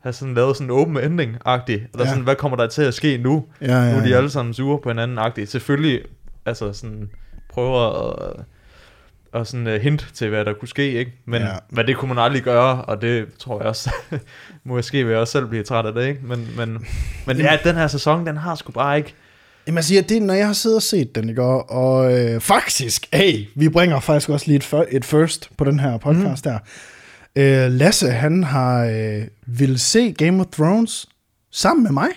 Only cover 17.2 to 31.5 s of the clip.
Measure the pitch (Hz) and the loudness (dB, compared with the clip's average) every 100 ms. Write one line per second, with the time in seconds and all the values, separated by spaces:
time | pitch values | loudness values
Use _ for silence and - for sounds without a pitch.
17.2 | - 131 151 151 175 170 156 139 151 160 | -4 0 2 4 2 2 0 0 0 0
18.2 | 165 151 175 160 - 117 139 147 147 - | 0 -6 -6 -8 -10 -4 0 0 -2 -14
19.2 | _ _ _ _ - 165 151 190 180 226 | _ _ _ _ -4 -2 2 2 4 0
20.2 | 202 190 208 208 226 220 - 196 123 120 | 2 2 0 0 0 0 2 0 0 -4
21.2 | 113 113 127 131 - 127 127 131 131 123 | -4 0 2 0 0 0 2 4 4 4
22.2 | 120 117 - 208 - - 123 - - - | 2 0 2 2 2 -4 -2 -6 -2 2
23.2 | 196 110 104 139 156 165 175 139 - 151 | 4 2 -6 0 2 4 4 2 2 0
24.2 | - 147 - 143 - 147 165 131 123 151 | 2 -2 2 0 2 0 0 -2 2 2
25.2 | 160 - - - 139 143 135 113 143 165 | 2 -2 -12 -2 0 2 0 -2 2 2
26.2 | 190 131 143 110 - - - - - - | 2 -2 -4 -6 -8 -20 -20 -20 -20 -20
27.2 | - 139 135 135 127 127 160 - 151 117 | -6 2 4 4 4 4 4 4 0 0
28.2 | 151 175 160 135 127 123 117 110 110 107 | 2 2 2 0 2 2 0 -2 -2 -4
29.2 | 110 _ - 120 135 131 - 220 240 131 | -6 _ -10 0 0 2 2 2 2 2
30.2 | 160 185 180 - 156 214 226 - - _ | 2 2 0 0 2 2 0 -4 -14 _
31.2 | _ _ _ | _ _ _